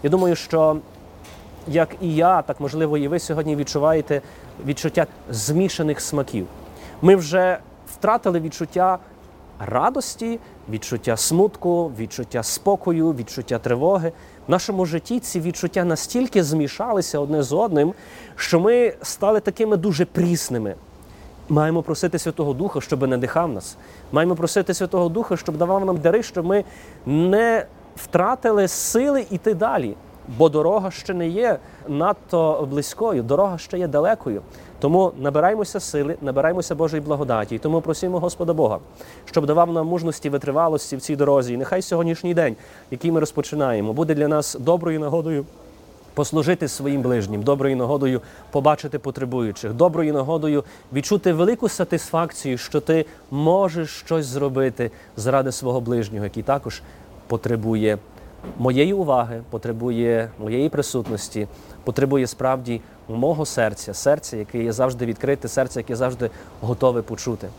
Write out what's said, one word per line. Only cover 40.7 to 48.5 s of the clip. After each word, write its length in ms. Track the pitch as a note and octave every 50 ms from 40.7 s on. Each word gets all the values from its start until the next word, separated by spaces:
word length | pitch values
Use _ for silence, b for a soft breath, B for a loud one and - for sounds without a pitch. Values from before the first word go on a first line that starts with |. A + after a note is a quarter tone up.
| D#3 C#3+ - - C#3+
в 60 | C3
цій 140 | - - D#3
дорозі. 380 | C#3 C#3+ C#3+ C#3 C#3 B2 B2 A#2+
І 40 |
нехай 240 | B2 C3 - F#3 F#3
сьогоднішній 520 | F#3 - F3+ E3 E3+ E3 E3 - - F3 F3
день, 220 | E3+ E3 C3 A2 B B B B B B B
який 200 | C3+ B2 - E3+
ми 80 | E3 D#3+
розпочинаємо, 760 | D3+ D3+ - D3+ C#3 - - D3+ C#3 C3 A#2 G#2+ G2+ A2 A2
буде 220 | C#3 E3+ D#3 D#3
для 120 | D3 D3+
нас 300 | D3 D#3 D3+ C#3+ - - -
доброю 400 | A#2+ D3 F3 F3 E3 E3+ D#3+ D#3
нагодою 460 | D#3 D3 D3 E3+ D#3+ D#3+ D#3+ C#3+ C#3+ - - - - - - - - - - - - - -
послужити 540 | - C#3+ - - D#3+ C#3+ D#3 F3+ - E3
своїм 340 | C3 - - C#3 C#3+ C#3+ C#3
ближнім, 420 | B2 B2+ B2 A#2 G2+ F#2+ G#2+ G#2 G#2
доброю 320 | C#3 C#3+ C#3 C3+ C#3 C3+
нагодою 460 | B2+ B2 A#2 D3 C#3+ C#3 C3 C3 A#2+ B B B B B B